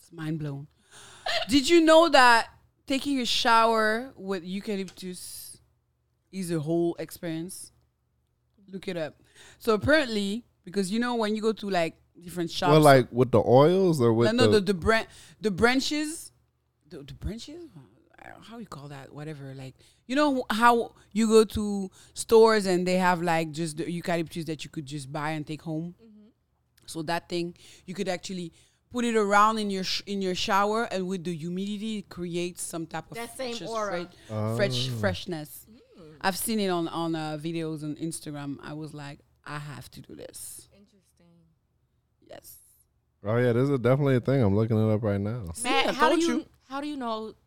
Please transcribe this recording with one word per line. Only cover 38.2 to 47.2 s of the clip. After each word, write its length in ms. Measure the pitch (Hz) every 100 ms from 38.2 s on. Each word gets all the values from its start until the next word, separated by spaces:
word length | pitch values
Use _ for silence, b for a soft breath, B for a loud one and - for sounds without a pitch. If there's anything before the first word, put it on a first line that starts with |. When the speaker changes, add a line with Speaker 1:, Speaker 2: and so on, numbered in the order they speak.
| 156 147 143 139
Speaker 1:
I 120 | -
was 180 | 151 156
like, 240 | 147 143 143 _ _ -
"I 120 | 147
have 320 | 147 127 -
to 80 | -
do 120 | -
this." 540 | - - - - - - 202
Speaker 3:
Interesting. 640 | 202 202 175 _ 170 170 165 160 _ _ _ _ _ _ _
Speaker 1:
Yes. 280 | - - - _ _ _ _ _ _
Speaker 2:
Oh 120 | 101 117
yeah, 140 | 123
this 160 | 117 139
is 80 | 139
definitely 360 | 117 135 139 127
a 40 |
thing. 220 | - 135
I'm 120 | 104
looking 220 | 101 113 110
it 140 | 110
up 100 | 107
right 180 | 113 101
now. 240 | 101 123 82
Speaker 1:
See, 140 | - 240
Speaker 3:
Matt, 200 | 269 262
Speaker 1:
I 40 |
Speaker 3:
how 180 | 240 311
do 60 | 339
Speaker 1:
told 60 |
Speaker 3:
you, 120 | 339 240
Speaker 1:
you. 60 | - _ _
Speaker 3:
how 120 | 269
do 40 | 294
you 100 | 294
know 360 | 233 220